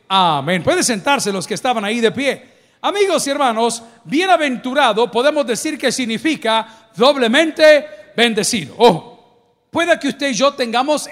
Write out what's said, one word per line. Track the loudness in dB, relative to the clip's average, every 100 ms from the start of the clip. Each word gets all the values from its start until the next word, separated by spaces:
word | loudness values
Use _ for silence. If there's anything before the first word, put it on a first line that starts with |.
| -2
amén. | 2 4 2 0 -2
Pueden | 0 0
sentarse | 0 -2 -2 -2 -2
los | -6 -6
que |
estaban | -6 -4 -2 -4
ahí | 0
de | 0
pie. | 0 -4 -6 -10 _ _ _
Amigos | -4 0 0 0 -2
y |
hermanos, | -2 0 0 -2 -4 -12 -20 -4
bienaventurado | -2 2 2 0 -4 -4 0 2 2 0
podemos | 0 0 0 -2
decir | -4 -6 -4
que | -4
significa | -2 -4 -4 -2 -2 0 -2 -2 -12 _ 0
doblemente | 2 2 2 2 0 4 6 6 2 -12 -8 0
bendecido. | 0 0 -2 -4 -6 2
Ojo, | 4 4 -4 -20 _ _ _ _ _
puede | -2 0 0
que | -2
usted | -4 -4
y |
yo | 0 -2 -2
tengamos | -4 -2 -2 -2 -4